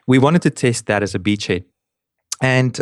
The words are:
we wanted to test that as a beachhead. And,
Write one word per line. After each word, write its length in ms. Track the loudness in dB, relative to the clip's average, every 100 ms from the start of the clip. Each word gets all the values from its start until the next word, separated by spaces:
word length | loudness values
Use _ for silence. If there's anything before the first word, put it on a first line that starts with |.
| 0
we 100 | 4
wanted 240 | 4 2
to 60 | 0
test 360 | -2 -2 -2 -2
that 180 | -2
as 100 | -2
a 60 | -4
beachhead. 460 | -2 -2 -2 -6 -8 _ _ _ _ _ -16 -4
And, 380 | 0 2 0 -2